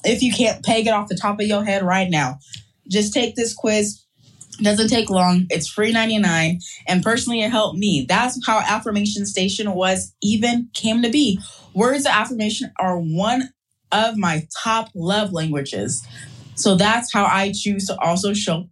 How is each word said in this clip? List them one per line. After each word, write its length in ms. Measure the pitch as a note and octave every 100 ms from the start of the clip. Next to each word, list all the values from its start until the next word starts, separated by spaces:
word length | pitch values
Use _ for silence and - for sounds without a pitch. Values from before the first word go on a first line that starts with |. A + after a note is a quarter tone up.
If 180 | G#3 A3+
you 100 | B3
can't 320 | G#3 A3+ G3
peg 240 | - A3+ A3+
it 60 |
off 160 | G#3+ G#3
the 60 | F3
top 240 | G#3 G#3
of 80 | G#3
your 160 | G3+
head 200 | G#3 G3
right 260 | F3+ F#3+ F#3
now, 280 | D3+ C3 - - - - _ -
just 260 | G3+ G#3
take 220 | C4 A#3 -
this 180 | A3+
quiz. 500 | - A3 G#3+ G#3 - _ _ _ - - -
Doesn't 280 | G#3 G#3 A3
take 200 | A#3 G#3+
long. 380 | F#3 F3+ F3+ F3+
It's 200 | E3 -
free 220 | - A3
ninety-nine. 680 | A3+ A3+ G#3+ F3+ E3 D#3+ F3 - - -
And 160 | F3+
personally, 400 | G#3+ A#3+ A#3+ A#3
it 80 | G#3+
helped 300 | G#3+ G#3 F#3
me. 260 | G#3 D3 B2+
That's 380 | G3 B3 B3 A#3+
how 140 | A3
Affirmation 680 | - G#3+ A3 G#3 G#3 G#3 G3+
Station 480 | F#3+ G3 G#3 G#3
was, 400 | F#3 F#3 F#3+ - -
even 480 | G#3 A3 A#3+ A#3+ A#3+
came 280 | - A3 A3+
to 80 | A#3+
be. 300 | C#4+ B3 F#3 - - -
Words 320 | F#3 A#3+ C#4 C#4
of 60 |
affirmation 600 | G#3+ A3+ A#3 G#3+ G#3 C4 -
are 220 | F#3 F3
one 500 | D#3+ E3 G#3+ C4 C4 _ _ _ -
of 260 | G3+ A3+ G#3+
my 280 | F3 D#3+ D#3 -
top 280 | A3+ A3+ A3
love 380 | F#3 E3+ G#3 G3+
languages. 720 | E3 D#3+ D3 C#3 G2 G#2 - - - - - - -
So 200 | G#3+ F#3+
that's 360 | G#3 A#3+ A#3+
how 140 | G#3 G3
I 280 | F#3+ G3 G3+
choose 320 | G#3 G3 F#3+
to 100 | F#3
also 340 | E3 F3+ G3+
show 340 | G#3 - E3+ -